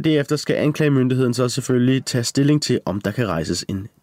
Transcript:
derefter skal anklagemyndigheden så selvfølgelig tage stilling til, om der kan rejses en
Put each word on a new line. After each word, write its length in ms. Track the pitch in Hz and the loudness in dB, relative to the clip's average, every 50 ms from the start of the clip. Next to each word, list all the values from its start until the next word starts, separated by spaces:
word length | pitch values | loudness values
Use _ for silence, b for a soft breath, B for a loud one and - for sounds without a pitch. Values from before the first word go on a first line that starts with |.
| 151 | 0
derefter 320 | 160 156 143 139 - 151 | 2 2 2 2 0 -2
skal 200 | 143 - - - | -4 0 -2 -2
anklagemyndigheden 800 | - 113 151 147 - 156 147 139 131 127 127 127 127 131 120 117 | 0 0 0 0 2 2 2 4 2 2 2 2 2 0 0 0
så 160 | 123 127 123 | 0 -2 -2
selvfølgelig 560 | - 139 - - 127 123 123 131 131 131 - | -2 -4 -2 0 2 2 4 2 2 0 -2
tage 180 | - - 123 113 | -2 -4 -2 -2
stilling 380 | - - 139 139 143 151 147 | 0 0 2 2 4 2 2
til, 180 | - - 123 - - | 2 0 -2 -2 0
om 160 | 98 92 104 | -4 -4 -2
der 100 | - 101 | -4 -4
kan 160 | 104 127 120 | -2 -2 -2
rejses 380 | 95 82 82 78 82 87 - - | -2 -2 -2 -2 -2 -4 -6 -4
en 200 | - 98 95 101 - _ _ | -8 -8 -8 -8 -12 _ _